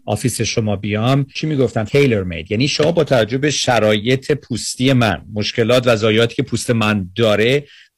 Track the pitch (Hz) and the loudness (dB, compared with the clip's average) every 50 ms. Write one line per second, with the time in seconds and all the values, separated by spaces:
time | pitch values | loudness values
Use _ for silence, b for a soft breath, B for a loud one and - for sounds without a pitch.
0 | - - 107 - - 120 - - 113 - - 123 107 107 101 98 101 104 104 107 | -6 -4 -4 -2 -2 -2 -2 -4 -4 -4 -2 -2 -2 -2 -2 -4 -4 -4 -4 -2
1 | 110 123 139 143 139 - - - - 156 156 135 127 110 - 117 107 101 - 143 | 0 0 0 0 0 -4 -6 -8 -6 -4 0 0 0 0 0 -2 -4 0 2 2
2 | 143 135 113 101 92 90 85 82 82 87 104 107 135 147 - - 147 160 170 175 | 4 4 2 0 -2 -4 -6 -8 -6 -4 -2 -2 0 0 0 0 0 0 2 0
3 | 151 - 135 123 110 104 123 135 143 151 135 - - - 123 113 104 107 107 107 | 0 2 2 2 2 0 -2 -2 -2 -2 -2 -2 0 0 2 2 2 2 2 0
4 | 107 120 131 131 - - 151 143 - - 123 107 - - - - 127 135 135 123 | 0 0 -2 -2 0 -2 -4 -4 -4 -8 -8 -8 -6 -8 -4 -2 0 2 4 4
5 | 117 107 87 71 - 98 107 107 104 - - - 113 110 123 127 117 123 117 104 | 2 2 0 -4 -8 -10 -6 -6 -6 -4 -2 0 2 2 2 2 2 2 2 2
6 | 110 110 107 113 117 117 - - 131 - - 110 - - 123 113 107 107 107 104 | 2 2 2 2 2 0 0 -4 -4 -4 -4 -4 -2 -2 0 0 0 0 0 0
7 | 92 90 92 104 117 107 104 101 110 120 135 147 143 B B B B B B | -2 -4 -2 0 2 2 4 4 2 2 2 0 -2 B B B B B B